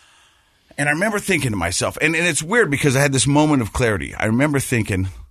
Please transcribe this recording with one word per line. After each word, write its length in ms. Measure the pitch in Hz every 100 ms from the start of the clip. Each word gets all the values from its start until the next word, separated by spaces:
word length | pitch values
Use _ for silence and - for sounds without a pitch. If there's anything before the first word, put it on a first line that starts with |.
| _ _ _ _ _ _ _ -
And 100 | 143
I 40 |
remember 260 | 147 208 208
thinking 320 | 196 180 127
to 60 | 104
myself, 380 | - - 110 -
and, 140 | 151 165
and 100 | 175
it's 160 | 160
weird 300 | 156 233 190
because 240 | 143 147 127
I 60 |
had 120 | 143
this 140 | 135 143
moment 340 | 143 156 147
of 100 | 110
clarity. 420 | - 123 101 67 50
I 100 | 104
remember 340 | 113 147 143
thinking, 500 | - 120 104 95 92 - -